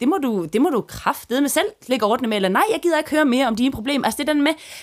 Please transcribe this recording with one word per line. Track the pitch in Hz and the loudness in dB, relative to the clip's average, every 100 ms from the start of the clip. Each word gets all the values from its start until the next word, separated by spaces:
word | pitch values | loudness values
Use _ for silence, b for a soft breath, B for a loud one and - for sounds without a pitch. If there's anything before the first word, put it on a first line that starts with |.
det | 247 | 0
må | 381 | 0
du, | 269 202 | 0 -2
det | 165 214 | 0 0
må | 339 | 2
du | 240 | 0
kraftedeme | - - - - - 254 285 | -4 -6 -4 -4 -2 0 0
selv | 302 415 - - | 0 -2 -4 -4
ligge | 254 208 | 0 0
ordnet | 247 233 | 0 0
med," | 208 | 0
eller, | 190 | 2
"Nej, | 226 415 | 2 2
jeg | 330 | 0
gider | 349 311 | 0 0
ikke | 311 | 0
høre | 302 | 2
mere | 294 247 254 | 2 2 0
om | 220 | 0
dine | 262 | 0
problemer." | 240 233 277 | -2 -2 -2
Altså, | - 220 | -2 -2
det | 277 | 0
er | |
den | 294 | 2
med, | 294 311 B B | 2 0 B B